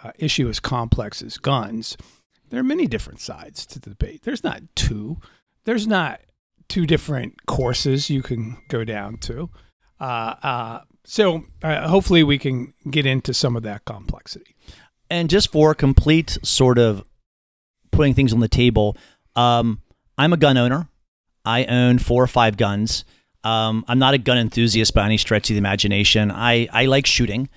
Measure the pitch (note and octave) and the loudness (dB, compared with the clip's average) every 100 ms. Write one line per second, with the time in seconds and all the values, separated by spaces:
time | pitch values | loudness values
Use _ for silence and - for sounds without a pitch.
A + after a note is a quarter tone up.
0 | A#2 - D#3 - B2 G#2+ - B2 A#2 - | -18 -6 -4 -2 -2 -4 -6 -4 0 -2
1 | G#2+ - A2+ - - C3+ - A2+ A2+ - | -2 -12 -16 -8 -2 -2 -4 -8 -12 -14
2 | - _ _ _ - A#2+ C4 D#4+ C4+ A2+ | -20 _ _ _ -12 -6 -4 -2 -2 -4
3 | - - - - - - - - - G2+ | -10 -16 -16 -16 -18 -18 -18 -18 -14 -8
4 | - D#4+ - D4 - - - - - G#3 | -8 -8 -10 -8 -8 -10 -12 -4 -2 -2
5 | G#3 D#3+ - _ _ _ - A#3 G#3+ G3 | -10 -12 -16 _ _ _ -4 -2 0 0
6 | D3+ - _ _ _ _ - F#3+ D#3+ D#3 | 0 -6 _ _ _ _ -8 -2 0 0
7 | - C#3 A#2 - - - B2+ B2+ C#3+ C3+ | -2 -6 -8 -12 -6 -2 -2 -2 -2 -2
8 | C#3 C#3 B2 A#2+ A2 A#2+ - A#2 A2 G#2 | -2 -4 -4 -6 -8 -12 -8 -8 -6 -8
9 | G2+ A2+ - A#2+ E3+ - _ _ _ - | -10 -12 -12 -10 -12 -16 _ _ _ -14
10 | C3+ A#2 A2+ - D3 B2 A2+ A#2 - _ | -8 -6 -8 -8 -6 -6 -8 -12 -18 _
11 | - - G3+ E3 - - D#3+ D3+ D#3+ F#3+ | -8 0 0 0 -8 -10 -4 -4 2 2
12 | F#3 E3+ D3 C#3 C#3 B2+ B2 _ D3 D3 | 4 4 4 2 -2 -4 -8 _ -6 -2
13 | C3+ C3 - A#2+ C3 A#2 A2 G2+ - G#2+ | 0 0 -2 -2 -2 -2 -6 -12 -12 -14
14 | G2+ - - - _ _ - - _ _ | -10 -10 -12 -20 _ _ -20 -20 _ _
15 | - E3+ E3 F#3 - D3+ D#3 D#3 C#3 C3+ | -8 -4 2 2 2 4 4 6 4 6
16 | - D#3+ - - - - B2+ A#2+ A#2 G2+ | 6 4 2 -6 -4 2 4 4 2 0
17 | - _ _ _ _ _ _ _ - - | -8 _ _ _ _ _ _ _ -2 2
18 | D3 C3 C3 A#2+ A2+ - B2 A2 G#2 - | 2 4 2 2 0 2 2 4 0 -2
19 | - _ _ - A#2+ A#2+ A#2 G#2 - _ | -14 _ _ 0 2 2 0 -4 -12 _
20 | _ - D3+ E3+ D3 C3 A#2+ C#3 E3 _ | _ -2 2 4 4 4 2 0 -6 _
21 | _ _ _ _ A2+ A#2+ C3 B2 B2 B2 | _ _ _ _ -4 -2 0 2 4 4
22 | - A#2+ B2+ - A2+ G2+ G#2 G2+ A2 - | 2 2 2 2 2 2 -2 0 -2 -4
23 | - _ _ _ A2 A2+ A2 A2 - B2+ | -8 _ _ _ -4 -2 -2 -4 -2 2
24 | C3 C#3 A#2+ B2 A2+ - A#2 A2 A2 - | 4 2 2 0 0 0 0 2 2 2
25 | G#2 A2 - G#2+ - G#2 G2+ G#2 G2+ G2 | 2 0 2 0 0 -2 0 0 0 2
26 | G#2 G#2+ G#2 F2+ A#2+ A#2+ A#2 A2+ C3 C3+ | 2 2 0 0 0 0 0 0 2 2
27 | C3 - A#2 G#2 C3+ | 2 0 0 -2 -8